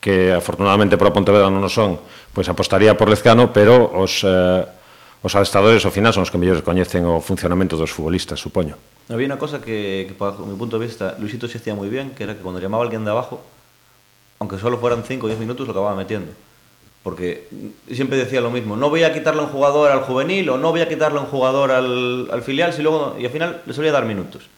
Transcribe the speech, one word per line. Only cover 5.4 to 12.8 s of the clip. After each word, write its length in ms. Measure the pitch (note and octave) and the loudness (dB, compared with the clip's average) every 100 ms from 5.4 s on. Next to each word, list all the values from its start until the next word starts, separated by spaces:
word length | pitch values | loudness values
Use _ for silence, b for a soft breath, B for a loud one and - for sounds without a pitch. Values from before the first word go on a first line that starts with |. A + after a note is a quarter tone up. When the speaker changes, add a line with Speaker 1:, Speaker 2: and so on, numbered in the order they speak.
| G2 G2+ G2+ A2+ | 2 4 6 6
Speaker 1:
ao 80 | F#2+ | 4
final 240 | G2 A2 | 2 2
son 80 | G#2 | 2
os 80 | F#2 | 0
que 80 | - | 0
mellores 240 | F2+ F2 | 2 2
coñecen 480 | D#2+ F2+ F2 F2+ F2 | 0 0 0 0 0
o 80 | E2+ - | -2 -2
funcionamento 480 | F#2+ F2+ F2+ F#2 | -4 -2 0 0
dos 160 | D#2+ D#2+ | -2 -4
futbolistas, 480 | - D#2 F2+ - D2 | -4 -4 -4 -4 -10
supoño. 400 | - - D#2+ D2 _ _ _ | -6 -4 -4 -8 _ _ _
Speaker 2:
Había 160 | A#2 C3+ | -6 -4
unha 160 | C3+ | -4
cosa 160 | D3 C#3+ | -8 -8
que, 480 | A#2 A2 G2+ F#2+ F#2+ | -8 -8 -6 -6 -8
que, 80 | |
bajo 320 | F#2+ G2+ G2 F2+ | -8 -8 -8 -12
mi 80 | |
punto 240 | G2 A#2 A2 | -10 -6 -6
de 80 | A#2+ | -6
vista, 320 | A2+ F#2+ - | -6 -8 -6
Luisito 320 | G#2 A#2 A#2+ | -10 -8 -10
se 80 | A#2 | -10
hacía 160 | A2 | -8
moi 160 | G#2 G2 | -8 -6
bien, 240 | B2 C3+ | -8 -10
que 80 | C3 | -12
era 160 | G2+ G2+ | -12 -10
que 80 | F2+ | -10
cuando 160 | F2+ | -8
llamaba 240 | F#2+ G#2+ | -6 -4